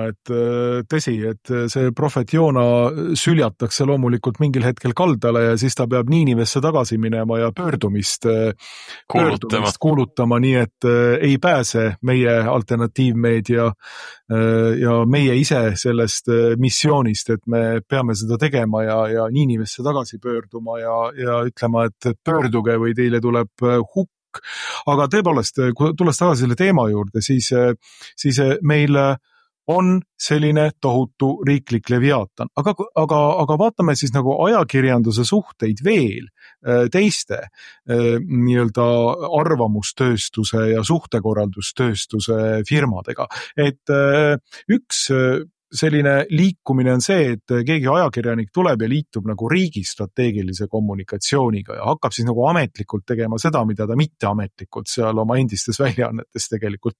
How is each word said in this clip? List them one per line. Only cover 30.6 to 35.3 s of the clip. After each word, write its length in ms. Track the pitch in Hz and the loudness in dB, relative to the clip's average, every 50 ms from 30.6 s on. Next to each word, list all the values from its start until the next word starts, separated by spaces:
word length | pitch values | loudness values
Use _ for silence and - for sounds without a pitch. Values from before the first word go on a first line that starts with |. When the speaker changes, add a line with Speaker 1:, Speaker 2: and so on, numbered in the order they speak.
| 151 151 - _ | 2 2 0 _
Speaker 1:
tohutu 640 | - 135 120 131 131 120 _ - 135 135 - - - | -2 0 2 2 0 0 _ -2 -2 -2 0 0 0
riiklik 460 | 139 143 139 139 - 120 110 - - | 0 0 0 0 -2 -4 -4 -2 0
leviaatan. 600 | 123 123 123 139 143 123 98 - _ - 120 - - | 0 2 2 2 2 2 0 -4 _ -10 -10 -8 -4
Aga, 200 | - 147 214 202 - 202 226 - | -2 0 0 -2 -2 -6 -4 0
aga, 260 | 165 156 151 160 147 147 147 170 185 | 0 0 2 2 2 2 2 2 0
aga 180 | 151 139 151 151 | 0 0 2 2
vaatame 360 | 208 233 226 - 185 160 143 | 2 0 2 2 0 2 2
siis 200 | - - 131 113 | 0 -2 -2 0
nagu 200 | 139 123 131 139 151 160 | 0 0 0 0 0 2
ajakirjanduse 800 | 196 233 208 160 113 - 135 131 131 127 120 113 113 104 117 120 | 2 2 2 2 2 2 2 2 4 4 2 2 2 0 0 0
suhteid 560 | - | 2